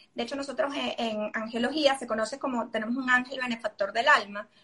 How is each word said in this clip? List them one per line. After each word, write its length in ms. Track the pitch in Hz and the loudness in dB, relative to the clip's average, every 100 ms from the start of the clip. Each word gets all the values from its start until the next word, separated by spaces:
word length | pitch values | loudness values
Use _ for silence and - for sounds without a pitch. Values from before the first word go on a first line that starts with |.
| - | -10
De 100 | - | -6
hecho, 100 | 233 277 | -4 -4
nosotros 380 | 277 247 285 | -4 -2 0
en, 200 | 285 247 - | 0 -2 -2
en 320 | 233 214 214 | -2 -2 -4
angelología 600 | 220 220 233 240 302 277 269 | -4 -4 -2 0 4 4 4
se 120 | 233 | -2
conoce 320 | 226 220 277 | -2 -2 -2
como, 300 | 277 247 - | -2 -2 -2
tenemos 260 | 220 220 254 | -2 -2 -2
un 120 | 254 | 2
ángel 300 | 254 254 262 | 2 2 -4
benefactor 520 | 247 233 214 - 202 | -4 -2 -4 -2 -2
del 160 | 220 277 | 2 6
alma, 400 | 269 202 208 214 _ | 6 4 -10 -12 _